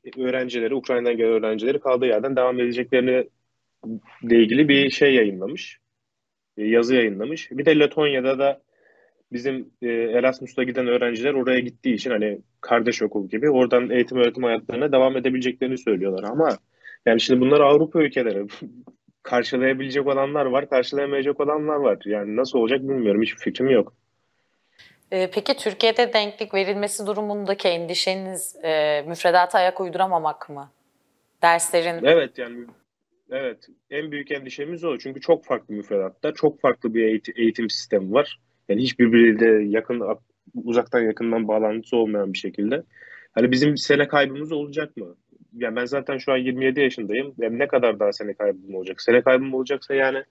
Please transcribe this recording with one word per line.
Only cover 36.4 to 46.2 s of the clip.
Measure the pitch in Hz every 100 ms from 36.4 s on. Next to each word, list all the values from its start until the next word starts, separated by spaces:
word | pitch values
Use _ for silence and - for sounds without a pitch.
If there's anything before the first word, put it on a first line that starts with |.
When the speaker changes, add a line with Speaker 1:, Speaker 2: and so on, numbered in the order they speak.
| 151 -
Speaker 1:
farklı | 135 120 117
bir | 113
eğit-, | 110 110 - 117
eğitim | 113 113 113
sistemi | - - 104 95
var. | 117 151 - _ _ -
Yani | 101
hiçbirbiriyle | 127 - 120 117 117 107 113 107 104 107
yakın, | 110 120 101 104 _ _ _
uzaktan | 123 117 117 120 123
yakından | 113 107 117 113 107
bağlantısı | 107 107 113 113 120
olmayan | 110 104 98
bir | 92
şekilde. | 98 - 104 147 - _ - - _
Hani | - 123
bizim | 127 147 143
sene | - 143 143
kaybımız | 147 139 135 156
olacak | 156 147 143 151 -
mı? | 90 - _ _ _ 117
Yani | 117 113
ben |
zaten | 123 139 135
şu | 135